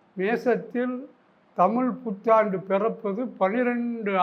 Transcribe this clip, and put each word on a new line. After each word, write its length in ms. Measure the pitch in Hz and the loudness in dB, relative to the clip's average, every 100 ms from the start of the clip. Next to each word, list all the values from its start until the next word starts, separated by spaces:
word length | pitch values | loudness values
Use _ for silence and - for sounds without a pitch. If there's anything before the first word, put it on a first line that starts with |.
| _ - | _ -4
மேசத்தில் 760 | 190 240 254 214 - 240 254 254 285 - _ _ _ - | -2 0 2 0 0 -2 -2 -4 -10 -18 _ _ _ 2
தமிழ் 300 | 180 233 254 214 | 2 2 0 -2
புத்தாண்டு 540 | 233 196 233 220 208 190 - | -8 -4 4 4 4 0 -2
பிறப்பது 540 | 196 220 - 202 196 247 - | 0 0 -2 -6 -4 -6 0
பனிரெண்டு 720 | 190 233 247 240 240 233 202 190 | 0 2 0 -2 -4 -4 -2 2